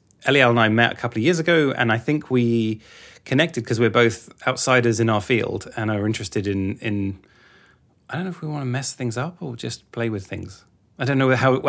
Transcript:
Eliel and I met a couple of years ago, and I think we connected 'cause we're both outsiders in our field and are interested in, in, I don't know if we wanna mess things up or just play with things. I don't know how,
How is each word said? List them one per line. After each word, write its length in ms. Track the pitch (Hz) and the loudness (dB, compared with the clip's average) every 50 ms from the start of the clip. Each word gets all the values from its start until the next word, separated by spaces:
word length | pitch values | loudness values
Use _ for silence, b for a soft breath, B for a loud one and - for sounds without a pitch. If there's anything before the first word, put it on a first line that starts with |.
| _ _ _ _ - | _ _ _ _ 0
Eliel 240 | - 139 143 131 120 | 2 4 4 6 6
and 100 | 117 117 | 4 4
I 100 | 110 107 | 4 4
met 220 | 107 117 120 - | 4 4 2 2
a 20 | - | 0
couple 240 | - - 113 - 110 | -4 -8 -6 -4 -2
of 60 | 113 | 0
years 140 | 165 180 165 | 0 0 0
ago, 340 | 160 175 170 160 147 135 - | 2 2 2 2 2 2 0
and 160 | - 123 113 | 0 0 0
I 60 | 110 117 | 0 0
think 320 | - - 151 151 - - | 0 -2 -2 -2 -2 0
we 500 | 127 123 120 117 117 113 110 110 110 110 B B B B B B B B B | 0 2 2 2 2 2 0 0 -4 -6 B B B B B B B B B
connected 400 | - 127 139 165 170 - 123 110 | 0 2 2 2 2 -2 -4 -4
'cause 120 | - 117 107 | -2 0 2
we're 120 | 120 110 | 2 4
both 400 | 101 120 117 117 107 - - - - - - | 4 4 4 4 2 -2 -10 -18 -16 -8 -4
outsiders 520 | 131 127 - - 135 127 123 117 120 110 107 | -4 -2 -2 0 2 4 4 4 4 2 2
in 120 | 113 113 | 2 2
our 100 | 110 104 | 0 0
field 500 | - - 123 110 - - - 101 - - - | 0 0 0 0 0 -2 -4 -8 -8 -10 -8
and 140 | 113 110 107 | -6 -4 -2
are 160 | 107 104 101 | -2 -2 -2
interested 400 | 110 110 - 107 - - 110 95 | -2 -2 -4 -6 -6 -4 -4 -2
in, 320 | 101 98 98 95 95 107 - | -2 -2 -2 -2 -4 -4 -6
in, 400 | - 110 104 101 98 98 95 - _ b b b b b b b b b b b b _ _ _ _ - | -6 -4 -4 -2 -4 -4 -6 -8 _ b b b b b b b b b b b b _ _ _ _ -10
I 60 | 131 | -8
don't 100 | 160 190 | -8 -6
know 60 | 190 | -8
if 100 | 170 - | -8 -10
we 80 | 165 104 | -8 -8
wanna 160 | 101 110 127 | -6 -6 -4
mess 300 | 127 123 139 135 - - | -4 -4 -4 -4 -6 -6
things 240 | - 127 117 107 123 | -6 -6 -4 -4 -4
up 240 | 139 175 180 - | -6 -6 -8 -10
or 120 | 170 135 117 | -12 -12 -10
just 360 | 113 - 117 - - _ _ | -8 -8 -8 -10 -10 _ _
play 160 | - 120 117 113 | -6 -4 -4 -4
with 180 | 110 98 92 | -4 -6 -8
things. 380 | - 98 90 90 92 - - _ _ _ _ _ _ _ - | -10 -10 -12 -12 -12 -16 -20 _ _ _ _ _ _ _ -6
I 60 | 135 | -2
don't 140 | 127 139 131 | 0 0 2
know 160 | 135 131 131 | 2 2 2
how, 240 | 120 131 131 127 131 - | 4 4 4 2 2 2